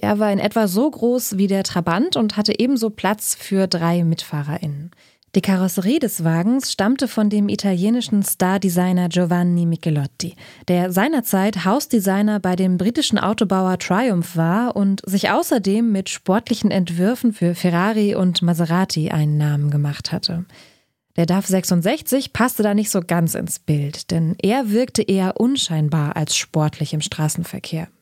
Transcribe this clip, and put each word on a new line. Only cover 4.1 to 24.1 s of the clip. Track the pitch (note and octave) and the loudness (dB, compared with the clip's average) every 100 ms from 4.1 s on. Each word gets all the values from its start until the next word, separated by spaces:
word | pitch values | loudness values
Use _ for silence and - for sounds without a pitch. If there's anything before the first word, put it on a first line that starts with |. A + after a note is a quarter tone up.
| E3 - D3+ C#3+ D3 D#3+ C#3+ E3 - _ _ _ | 0 -4 -6 -4 -6 -6 -8 -12 -16 _ _ _
Die | F#3+ | -2
Karosserie | G3 F#3+ F#3 - F#3 D#4 | 0 0 0 0 0 0
des | B3+ - | -2 -2
Wagens | E3 E3 F#3 C4 - | 0 0 2 0 -2
stammte | - G3 C4 B3 | -2 0 0 0
von | - G#3 | 0 0
dem | G#3 G3+ | 2 0
italienischen | G3+ G3+ F3+ G3+ B3 A#3 G3+ | 0 0 0 0 0 0 0
Stardesigner | G3 - F#3 F#3+ F#3+ F3 F3+ F3+ F3+ | 0 0 0 2 0 0 2 2 0
Giovanni | F3+ F3 F3 F3 F3 E3+ | 0 0 2 2 2 0
Michelotti, | E3 E3+ D3 C3+ - E3+ - - - - | 0 -2 -2 -2 -6 -10 -12 -20 -10 -2
der | F3+ F3+ | 0 2
seinerzeit | F3+ B3 D#4 A#3 F#3+ G3+ G#3 F3+ | 0 2 0 0 2 2 0 0
Hausdesigner | A#3+ - A#3 F#3+ F#3+ G#3 G#3 | 0 2 0 2 2 2 0
bei | F#3 F3+ | 0 0
dem | F#3 F3+ | 2 2
britischen | F#3 B3 C#4+ G#3 | 0 0 0 2
Autobauer | F#3+ G3+ G3 F#3+ F#3 F3+ | 0 0 0 2 2 0
Triumph | - F#3 B3+ F3+ E3+ E3 | 0 0 2 0 -2 -2
war | E3 F#3+ A#3+ - | 0 2 0 0
und | G3 G3 | 0 0
sich | - F#3+ - | -2 -2 2
außerdem | A#3 E4+ B3+ G3 G#3 A#3 | 0 2 0 2 2 2
mit | G3 F#3+ | 0 -2
sportlichen | - - G3 - A#3+ G#3 | -6 0 0 0 0 2
Entwürfen | F#3+ F3 E3+ F#3+ B3 A#3+ | 2 0 0 0 2 0
für | G#3 F3 | 0 0
Ferrari | F3 F#3 E3+ G3 G#3+ G#3 | 0 0 2 2 2 2
und | - F#3 E3+ | 2 0 2
Maserati | F3 E3 E3 E3+ F#3+ - D3+ | 2 2 2 2 0 0 0
einen | D#3 D3+ D3+ | 0 2 2
Namen | D3+ D3 D3 | 2 0 0
gemacht | D3 C#3+ C#3 - | 0 0 -4 -6
hatte. | - - E3+ F3+ - - _ _ _ _ - | -4 -4 -6 -8 -14 -20 _ _ _ _ -2
Der | E3 | 2
daf | F#3 G3 | 2 2
sechsundsechzig | F#3 - F3 E3+ D4 - C4+ C4 | 0 2 2 2 -2 0 -2 -2
passte | - A#3+ - | 0 0 2
da | G#3 | 0
nicht | G3+ G#3 | 0 0
so | G3 | -2
ganz | F3 F3 E3 | 0 0 0
ins | - E3 - | -2 -6 -6
Bild, | - D3 C#3+ - - | -2 -2 -2 -6 -4